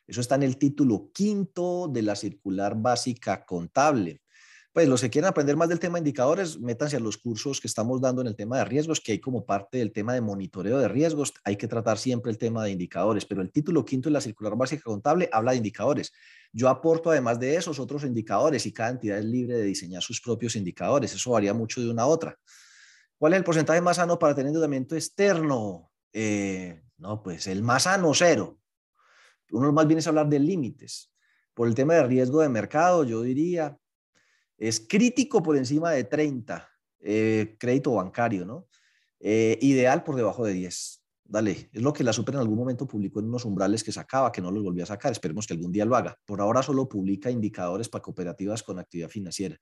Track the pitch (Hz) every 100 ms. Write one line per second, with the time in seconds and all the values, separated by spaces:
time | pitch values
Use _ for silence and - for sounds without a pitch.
0 | - 117 117 135 135 127 143 143 135 98
1 | - - 208 202 190 - 180 180 180 123
2 | 107 101 104 - 98 95 101 110 123 120
3 | 127 117 - 95 - 87 85 131 147 135
4 | 87 76 _ _ - - _ 165 156 127
5 | 127 135 185 165 143 147 170 175 180 175
6 | 151 127 127 175 180 95 120 113 147 139
7 | 110 - 120 107 143 135 117 - 110 127
8 | 131 127 123 101 107 131 98 131 160 151
9 | - 104 - 123 - 98 98 127 107 107
10 | 107 127 110 98 95 95 92 135 110 113
11 | 165 151 135 - 104 104 120 117 110 107
12 | 127 120 120 107 117 113 107 95 87 85
13 | 101 104 - 98 92 147 151 165 110 131
14 | 156 143 110 104 104 110 131 147 120 104
15 | 143 170 165 110 117 131 104 - 117 127
16 | 82 _ - - _ 110 127 127 165 165
17 | 165 151 120 120 127 165 170 139 120 143
18 | 143 117 104 101 151 127 107 - 113 127
19 | 107 101 110 123 120 120 101 95 87 90
20 | - 113 - 110 117 110 90 - 90 135
21 | 107 95 127 117 101 113 113 - 117 117
22 | 127 160 - - _ - - - - _
23 | _ - 151 190 180 160 151 165 175 170
24 | 170 170 160 139 135 160 156 135 127 160
25 | - - 202 175 156 127 104 85 - _
26 | _ 104 110 104 98 92 90 82 _ _
27 | 104 117 92 82 98 95 110 131 180 190
28 | 170 139 175 135 92 - _ _ _ _
29 | _ _ - _ - 113 143 151 156 160
30 | 160 151 147 147 147 190 117 - 113 -
31 | - _ _ _ _ - 117 117 139 165
32 | 127 127 127 151 151 113 98 147 180 175
33 | 131 113 120 131 170 175 151 143 _ _
34 | _ _ _ _ _ - 113 110 - 202
35 | 240 262 240 214 160 143 123 147 170 147
36 | - 151 151 131 110 85 - _ _ _
37 | 90 107 110 110 107 - 120 131 143 107
38 | 92 123 117 98 90 147 - _ _ _
39 | _ _ 98 110 113 110 139 135 123 156
40 | 170 131 110 92 110 92 90 - - -
41 | _ _ - 107 110 82 - 107 131 147
42 | 127 117 113 139 113 107 127 120 135 107
43 | 95 104 110 120 117 95 95 110 - 92
44 | 80 135 123 - 90 104 98 87 87 101
45 | 143 110 87 80 107 85 90 95 107 123
46 | 85 - - 101 101 120 135 135 131 104
47 | 95 98 123 123 104 - 90 95 - 104
48 | - 90 87 82 95 113 - 92 87 85
49 | 80 107 92 - 92 82